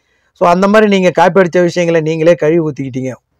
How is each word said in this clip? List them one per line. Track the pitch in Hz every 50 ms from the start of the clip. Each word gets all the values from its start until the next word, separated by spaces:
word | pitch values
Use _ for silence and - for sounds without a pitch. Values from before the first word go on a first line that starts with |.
| _ _ _ _ _ _ _ _
So, | 185 175
அந்த | 175 180 190 202
மாதிரி | 208 220 220 208
நீங்க | 202 190 185 180
காப்பி | 151 - 170 185 170 196
அடிச்ச | 185 170 - 180 180
விஷயங்களை | 175 - 175 175 170 165 165
நீங்களே | 156 156 165 165 156 170 175
கழுவி | - 151 151 165 170
ஊத்திக்கிட்டீங்க | 160 156 139 120 139 135 123 131 127 131 117 - _ _ _ _